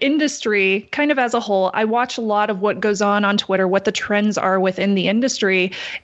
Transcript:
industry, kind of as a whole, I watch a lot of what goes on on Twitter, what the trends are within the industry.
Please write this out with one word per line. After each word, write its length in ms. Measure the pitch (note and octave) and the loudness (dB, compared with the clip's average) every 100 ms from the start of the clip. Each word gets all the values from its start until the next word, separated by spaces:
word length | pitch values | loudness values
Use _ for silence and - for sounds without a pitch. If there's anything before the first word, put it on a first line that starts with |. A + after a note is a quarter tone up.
industry, 840 | C#4 D4+ D4+ - A3+ G#3 F#3+ G3 - | 0 2 0 -2 -2 0 2 0 -2
kind 180 | - D4 | -2 0
of 80 | C4+ | 0
as 140 | A#3+ | 0
a 80 | A#3 | -2
whole, 300 | G#3+ G3 F#3 | 0 0 0
I 140 | - A3 | 0 0
watch 320 | A#3 B3 - | 0 -2 -4
a 20 | |
lot 300 | A3+ G#3 G#3+ | -2 0 0
of 100 | G3 | 0
what 200 | G#3 F#3 | -2 0
goes 200 | G#3+ G3+ | -2 0
on 240 | G#3 G3+ | 0 2
on 140 | G3+ G3+ | 2 0
Twitter, 280 | - F#3+ F#3 | 0 0 2
what 200 | F#3+ G3 | 0 0
the 60 | |
trends 440 | G3 - G#3 G#3 G3 | -4 -2 0 0 0
are 240 | F#3 F#3+ | 0 2
within 340 | F#3 F#3 G3 | 0 0 0
the 140 | G3 F3+ | 2 2
industry. 640 | G#3+ B3+ - G3+ F#3+ F#3 - - - | 0 0 0 0 2 0 -4 -12 -8